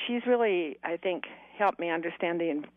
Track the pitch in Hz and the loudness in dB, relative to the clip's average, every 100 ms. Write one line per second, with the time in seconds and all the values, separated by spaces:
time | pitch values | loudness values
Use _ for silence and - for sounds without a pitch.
0 | - 240 247 240 226 180 156 - 165 170 | -2 -2 2 4 4 2 0 -4 -4 -2
1 | 190 165 - - - - 196 - 170 165 | -2 -4 -6 -16 -12 0 0 2 0 -2
2 | 165 - 175 170 165 147 151 | -2 -2 -2 0 0 -2 -6